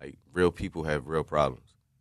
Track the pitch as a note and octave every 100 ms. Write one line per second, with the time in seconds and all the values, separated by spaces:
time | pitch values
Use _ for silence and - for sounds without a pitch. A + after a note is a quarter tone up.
0 | C#2+ - _ F2+ F2+ - F#2+ E2 D#2 D2+
1 | C2 D#2+ C#2+ D2+ C#2 B1 _ _ _ _